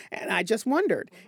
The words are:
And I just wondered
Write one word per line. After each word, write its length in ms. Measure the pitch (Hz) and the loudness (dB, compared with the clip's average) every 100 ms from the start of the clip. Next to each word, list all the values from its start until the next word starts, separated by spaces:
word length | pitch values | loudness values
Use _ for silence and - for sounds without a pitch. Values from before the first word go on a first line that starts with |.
| - | -12
And 180 | - - | -8 -2
I 120 | 180 | 0
just 240 | 180 339 - | 2 0 2
wondered 440 | 285 381 151 - - | 2 2 0 -4 -14